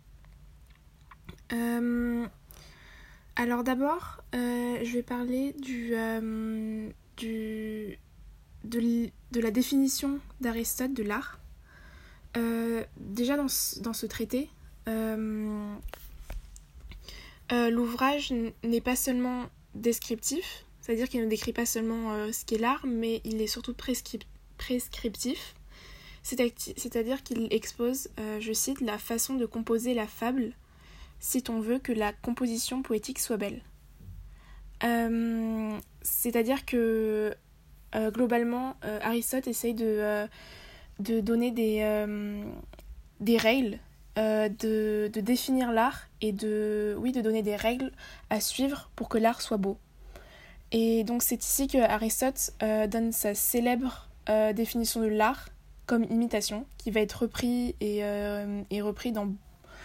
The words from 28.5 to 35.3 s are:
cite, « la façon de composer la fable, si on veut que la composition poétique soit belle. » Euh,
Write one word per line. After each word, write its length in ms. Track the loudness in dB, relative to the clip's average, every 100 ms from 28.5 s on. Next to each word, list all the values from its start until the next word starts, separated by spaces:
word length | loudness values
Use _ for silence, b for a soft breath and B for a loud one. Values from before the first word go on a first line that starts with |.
cite, « 280 | -2 0 0
la 160 | -2 -2
façon 360 | -2 -2 0
de 120 | 0 -2
composer 480 | -2 0 0 2
la 120 | 0 -2
fable, 460 | -2 -2 0 -2 -6 -18 B B B B B
si 220 | -2 -2 0
on 120 | -2
veut 180 | 0 0
que 140 | 0
la 200 | 0 0
composition 680 | -2 -4 0 0 0 -2 -2
poétique 360 | 0 -2 -2 -4
soit 180 | -2 -2
belle. » 240 | -2 -6 -12 -20 -20 -20 -16 -14 -16 b b b b -4
Euh, 920 | 0 2 2 2 0